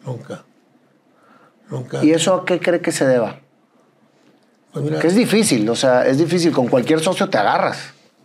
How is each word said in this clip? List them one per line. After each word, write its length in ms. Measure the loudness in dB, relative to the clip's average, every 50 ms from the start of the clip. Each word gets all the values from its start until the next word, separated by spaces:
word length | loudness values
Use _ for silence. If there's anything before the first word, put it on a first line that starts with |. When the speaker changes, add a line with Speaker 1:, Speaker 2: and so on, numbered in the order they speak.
| -12
Speaker 1:
Nunca. 400 | -12 -12 -12 -12 -14 -16 -16 -18 _ _ _ _ _ _ _ _ _ _ _ _ _ _ _ _ _ _ _ _ _ _ _ _ -12
Nunca. 340 | -10 -10 -10 -8 -6 0 2
Speaker 2:
¿Y 80 | 2
eso 220 | 2 2 2 0 0
a 100 | 0 0
qué 140 | -2 -2 -2
cree 220 | 0 0 -2 0
que 100 | -2 -4
se 140 | -4 0 2
deba? 340 | 2 2 2 0 -2 -6 -10 _ _ _ _ _ _ _ _ _ _ _ _ _ _ _ _ _ _ _ _ _ _ _ _ _ _
Speaker 1:
Pues 120 | -10 -6 -6
mira, 140 | -4 -2 0
Speaker 2:
Que 80 | 0 2
es 80 | 2
difícil, 540 | 2 2 2 2 2 2 2 2 0 0 0
o 60 | 0
sea, 320 | 0 2 2 4 4 4 2
es 100 | 2 2
difícil, 340 | 2 0 0 0 0 0 0
con 140 | 0 0 2
cualquier 320 | 2 0 2 2 0 0
socio 280 | 0 -2 -2 -2 -2 -2
te 80 | 0 0
agarras. 400 | 0 2 0 0 0 -2 -4 -6 -12 -18 -20 _ _ _ _ _ -14